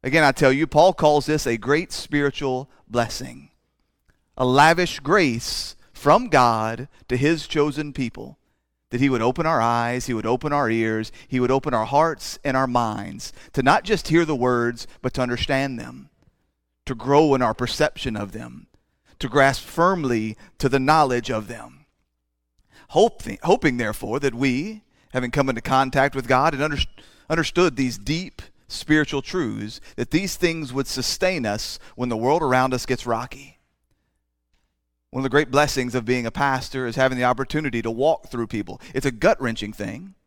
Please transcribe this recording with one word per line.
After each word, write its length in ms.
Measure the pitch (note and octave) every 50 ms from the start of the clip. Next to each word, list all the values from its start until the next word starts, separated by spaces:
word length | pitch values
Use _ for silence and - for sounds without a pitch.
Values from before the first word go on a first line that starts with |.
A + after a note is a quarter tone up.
Again, 220 | - C3 C3+ E3 D#3
I 80 | C#3
tell 200 | C3+ - D#3 C3
you, 140 | C3+ C#3 D#3
Paul 280 | D3 - D3+ E3 F#3+ F3+
calls 320 | - D#3 D3+ D3 D3 B2+
this 200 | - D#3 D3+ -
a 120 | B2+ A#2 A2+
great 340 | G2+ A#2+ C#3+ D#3 F#3 -
spiritual 760 | - - - - D3 D3 C#3+ C#3+ - - C#3+ C3+ B2+ B2+ C3+ _ _ _ _ _
blessing, 640 | A2 A#2+ A#2 A2 - - - C3 - - - _ _ _ _ _ _ _ _ _ _ _ _ _ _ _ _ _ _ -
a 80 | C3
lavish 540 | B2+ B2+ C#3 D3 D#3+ E3+ E3 F3+ E3 - -
grace 760 | C#3+ - - G#3+ F3+ C#3 A#2 A#2 - - - - - - - _ _ _
from 360 | _ - - C#3+ D#3+ G#3+ B3+ A3+
God 600 | D3+ C3+ B2 A#2+ A2+ A2 A2 A2 A2+ A#2 C3 - _ _ _ _
to 80 | B2
his 300 | B2 C3+ D3+ E3+ D#3 -
chosen 460 | - - D#3 C#3+ D3+ C3+ C#3+ D3+ D3
people, 460 | C3+ - C3+ A2 - G2 G#2 - D3+ _ _ _ _ _ _ _ _ _ _ _
that 100 | - A#2+
he 100 | C3+ C#3
would 100 | C3 A#2
open 240 | A2 B2 C3 F3 D#3+
our 160 | D#3+ E3 C3
eyes, 460 | A2+ A#2 A#2 A#2+ A#2 A#2 B2 B2+ A#2+
he 80 | - B2
would 100 | A2 A2
open 260 | A2+ B2 B2+ - D3+
our 200 | D3 D3 C#3 A2+
ears, 420 | A2+ A2+ A2+ A2+ A2 A2 A2 - - - -
he 140 | - - B2+
would 100 | B2 A#2+
open 240 | C3 C3+ - D3+ B2+
our 100 | A2+ A2
hearts 540 | G2+ C3 C#3+ D#3+ E3 D#3 - - - - -
and 140 | - C#3+ C3
our 120 | C3 C3+ B2+
minds 680 | B2 B2 A#2+ A2 G#2+ G#2 G2+ - - - - - - - - -
to 100 | - -
not 220 | B2+ C3+ E3 - -
just 240 | F#3 A3 F3+ - -
hear 160 | D#3 E3+ E3+
the 120 | D#3 D#3
words, 500 | B2 A#2+ B2+ B2 A#2+ A#2+ A#2+ A#2+ A#2 - - - -
but 100 | - B2+ -
to 60 | -
understand 580 | B2+ B2 A#2+ A#2+ - - C#3+ C3+ C#3 C#3 C3 A2+
them, 300 | A#2+ A#2+ B2 C3 - - _ _ _ _ _ _ _ _ _ _ _ _ _ _ _
to 80 | - C3
grow 400 | A2+ A2 C3 C#3+ D3 D#3+ D3+ C3+
in 80 | C3
our 100 | B2+ B2+
perception 640 | A2 - C3 A#2 - - D3 D3 - - - C3+ A2
of 140 | G#2 G#2 G2
them, 380 | G#2 A2 A#2+ A#2 A#2+ - - _ _ _ _ _ _ _ _ _ _ _
to 100 | - C3
grasp 360 | G#2+ C#3+ C3+ C#3 C3+ - -
firmly 720 | - - - E3+ F3+ F#3+ F3+ D3+ C3 A#2+ A2 A2 A2 G#2+ - - - _ _
to 100 | - C3
the 120 | B2 C#3
knowledge 500 | C3 C3+ D#3 D#3+ D3+ C3 B2+ A#2+ A#2 A#2+
of 180 | A#2 A2 G#2+ G#2
them. 360 | A#2+ A2+ - - - _ _ _ _ _ _ _ _ _ _ _ _ _ _ _ _ _ _ _ _ - - _
Hope 340 | - D#3 G#3 A#3 - - -
th-, 160 | - G2 -
hoping, 340 | - E3 F#3+ - - D#3 B2
therefore, 440 | A#2+ A#2 G#2+ G#2+ - - G#2+ A2+ C#3
that 140 | C#3 C#3 A2+
we, 500 | A#2 C3+ C#3 B2 C3 D#3 G#3+ A3 G#3+ _ _ _ _ _ _
having 200 | - B2+ B2+ A#2+
come 160 | - C#3+ C3+ C3
into 120 | B2+ A2+
contact 540 | - - C3+ C3 C3+ C3 - C#3 C3+ C#3 -
with 140 | C3+ C3 -
God 260 | C3 B2+ C#3 E3 D3+
and 80 | C3
under-, 160 | C#3+ D3+ D3 C3+ - - - - - - _ _ _ _
understood 460 | D#3 E3 D#3 - - E3+ F3+ F3 C3
these 240 | A#2+ C3+ B2+ G#2+ F#2+
deep 420 | G2+ A2+ D3+ E3 F#3 - _ - - - _ _ _ _
spiritual 540 | - - - - D3+ D#3 D3 - - C#3
truths, 580 | C3+ - - F#3 D#3 A2 G#2+ G#2+ G#2+ G#2+ A#2 - - - -
that 160 | - A#2+ -
these 240 | - E3+ G3 F#3 -
things 360 | - - E3+ E3 D#3+ D#3 B2+
would 140 | B2 C3+ C3+
sustain 580 | - - C3 B2 - - - - F#3 F#3+ E3 A#2+
us 340 | G#2+ G2+ G#2+ - - - - - - -
when 120 | - B2 B2
the 80 | A#2
world 260 | A2 A#2 B2+ D3 F3
around 300 | D#3+ C3+ B2+ B2+ C3 C3
us 140 | B2+ B2 -
gets 200 | - C3 A#2 -
rocky. 520 | A#2+ A#2 A2+ B2 C3 - C3+ C#3 - _ _ _ _ _ _ _ _ _ _ _ _ _ _ _ _ _ _ _ _ _ _ _ _ _ _ _ _ _ _ _ _
One 100 | - B2+
of 20 |
the 80 | C3+ C3+
great 200 | B2+ D3 D3+ C3
blessings 440 | B2+ C#3 D3+ D3 - C#3 B2+ B2 A2+
of 100 | B2+ A2+
being 220 | A2 B2+ B2+ A#2+
a 40 | A2+
pastor 560 | - - C#3+ C#3 C3+ B2+ B2+ - - C3+ B2+
is 100 | A#2+ A2
having 200 | C3+ C3 C3 C3
the 80 | B2 B2
opportunity 560 | B2 B2+ A2+ C3+ - - D3+ D#3 C#3 B2 A#2
to 100 | A2 A#2
walk 380 | A2+ A#2 C3+ D#3 D#3 - - -
through 180 | - A#2+ A#2 G#2+
people. 300 | - G#2+ G2+ - - - - - -
It's 120 | C3 C3
a 40 | C#3
gut-wrenching 640 | B2 A2 E3 F3+ A3+ - C3+ A#2+ A2+ A2 G#2 G2+
thing. 420 | G#2+ - G#2 A2 G#2+ B2 F3+ G3 - _ _